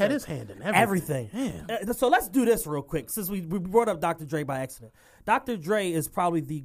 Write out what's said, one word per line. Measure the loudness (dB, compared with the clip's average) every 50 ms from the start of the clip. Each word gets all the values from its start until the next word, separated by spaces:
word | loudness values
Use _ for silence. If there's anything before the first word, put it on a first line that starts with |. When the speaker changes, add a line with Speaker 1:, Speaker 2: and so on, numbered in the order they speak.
| 2 2
Speaker 1:
soundtracks. | 2
Speaker 2:
his | 0 -2
hand | -4 -8 -8 -8 -10
in | -12 -8
everything. | -4 2 4 4 4 4 4 2 0 0 -2 -2 -4 -4 -4
Speaker 1:
Everything. | -4 -4 -4 -4 -6 -8 -6
Speaker 2:
Damn. | -6 -4 -4 -4
Speaker 1:
Uh, | 0
so | 2 4 4
let's | 4 4 2 2
do | 2 4 4
this | 6 4 4 2 -2
real | -4 -4 -4
quick, | -4 -4 -6 -4 -6
since | -6 -6 -6 -4
we, | -4 -6
we | -4 -4 -4 -4
brought | -2 2 2 4 4 4
up | 2 0
Doctor | 0 -2 -2 -2 -4
Dre | -6 -4 -4 -2
by | -4 -4 -4
accident. | -6 -6 -10 -14 -18 -20 -20 _ _ _ _ _ -2
Doctor | 2 2 2 2 0 -4 -4
Dre | -2 0 0 0 2 0
is | 0 -2 -2 -2
probably | -2 0 0 2 2 0
the | -2 -2 -6 -8 -10